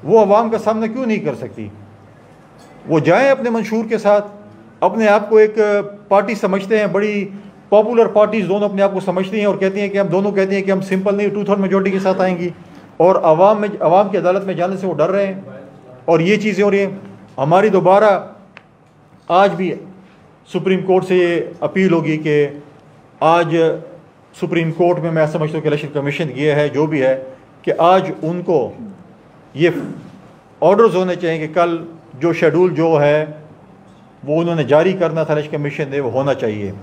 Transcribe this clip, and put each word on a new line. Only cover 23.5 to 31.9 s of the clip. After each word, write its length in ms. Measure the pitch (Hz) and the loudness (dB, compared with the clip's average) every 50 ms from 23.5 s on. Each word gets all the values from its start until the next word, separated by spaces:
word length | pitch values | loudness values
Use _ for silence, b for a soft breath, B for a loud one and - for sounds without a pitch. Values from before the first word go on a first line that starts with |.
| 160 165 165 160 156 - - - - - - - _ _ _ _ _ - | 0 2 2 0 0 -4 -10 -16 -20 -20 -20 -20 _ _ _ _ _ -10
सुप्रीम 300 | 185 156 156 170 165 160 | -6 -4 -2 -2 -2 -2
कोर्ट 280 | 151 160 180 175 175 175 | 0 0 2 2 2 0
में, 120 | 151 170 | -2 -2
मैं 160 | 160 160 156 | 0 0 0
समझता 280 | 147 160 170 156 151 160 | 0 0 -2 -4 -2 -4
हूँ 80 | 156 | -4
कि 60 | 147 151 | -2 -2
इलेक्शन 200 | 143 - - 139 | -2 -2 -6 -6
कमीशन 400 | - 147 139 143 143 - 170 143 | -6 -4 -4 -4 -4 -4 -6 -6
ये 240 | 123 127 147 151 | -4 -2 -2 0
है, 160 | 143 147 151 143 | 2 2 0 0
जो 180 | 120 135 156 | 0 -2 -2
भी 120 | 151 156 143 | 0 0 0
है, 280 | 131 131 131 131 - B B B B B - - - | 0 0 0 -2 -6 B B B B B -20 -8 -4
कि 60 | 180 | -4
आज 420 | - - 165 170 185 190 190 185 - - 151 | 0 2 4 4 4 4 2 -2 -8 -6 -6
उनको 520 | 156 175 180 170 175 170 143 117 98 85 - 113 101 95 - - - - - - - - - - - - | -6 -6 -6 -4 -2 0 0 -2 -4 -8 -14 -16 -18 -18 -20 -20 -20 -20 -20 -20 -20 -20 -20 -20 -18 -4
ये 260 | 131 165 175 - 285 - - - - - - - - - - - - _ _ - - | 0 0 0 0 -2 -8 -10 -12 -14 -18 -20 -20 -20 -20 -20 -20 -20 _ _ -8 0
ऑर्डर्स 320 | 143 165 196 202 233 220 160 | 2 2 4 6 4 4 4
होने 220 | 185 185 185 175 | 0 -2 -2 -4
चाहिए 220 | 170 180 165 165 160 | -2 -2 -4 -4 -4
कि 160 | 156 156 156 | -6 -4 0
कल 300 | 180 170 175 170 165 165 - | 0 0 0 0 -6 -8 -12